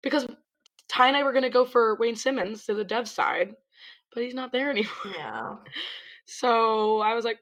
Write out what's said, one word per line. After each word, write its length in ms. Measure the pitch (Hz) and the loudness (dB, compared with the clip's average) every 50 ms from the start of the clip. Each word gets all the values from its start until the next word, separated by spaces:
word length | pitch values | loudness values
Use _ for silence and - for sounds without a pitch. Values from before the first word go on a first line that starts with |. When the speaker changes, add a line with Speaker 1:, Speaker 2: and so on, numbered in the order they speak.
| - | -4
Speaker 1:
Because 240 | 277 254 294 254 - - - _ _ _ _ _ _ _ _ _ _ | 0 -2 -2 -2 -4 -12 -16 _ _ _ _ _ _ _ _ _ _
Ty 200 | - - 254 254 | 2 4 4 4
and 80 | 277 | 4
I 60 | 285 277 | 2 0
were 100 | 269 247 | 2 2
gonna 180 | 262 254 254 | 2 0 4
go 160 | 226 247 254 | 4 2 2
for 300 | 247 - 240 233 220 214 | 4 4 4 4 4 2
Wayne 200 | - 226 233 233 | 2 0 -2 -2
Simmons 480 | 220 - 262 269 254 185 196 220 214 - | -2 -2 -2 0 0 -2 -4 -6 -10 -6
to 100 | - 208 | -4 -4
the 100 | 208 214 | -4 -2
Dev 240 | 185 214 226 240 220 | -2 -4 -4 -4 -6
side, 460 | - - - - - - - 202 214 _ _ _ _ _ - - - _ _ _ - | -2 -2 0 0 2 0 -2 -4 -4 _ _ _ _ _ -20 -20 -20 _ _ _ -8
but 100 | 233 240 | -6 -6
he's 120 | 247 247 | -6 -6
not 180 | 262 254 254 - | -8 -10 -4 -2
there 180 | 247 269 285 | -2 0 0
anymore. 220 | 277 208 220 208 - - - 202 190 | 0 0 -2 -2 -4 -10 -10 -10 -10
Speaker 2:
Yeah. 380 | 170 147 110 110 113 110 - - 220 - - - - - - - - - - - - _ | -10 -10 -8 -8 -8 -8 -8 -10 -12 -16 -14 -12 -12 -10 -10 -12 -14 -16 -20 -20 -20 _
Speaker 1:
So 720 | - - - - 247 233 226 226 226 220 220 214 214 220 214 | -18 -10 -2 2 4 4 6 4 4 4 4 4 4 2 4
I 140 | 214 214 226 | 2 2 0
was 100 | 233 214 | 0 -2
like 140 | 254 427 - | -2 -4 -4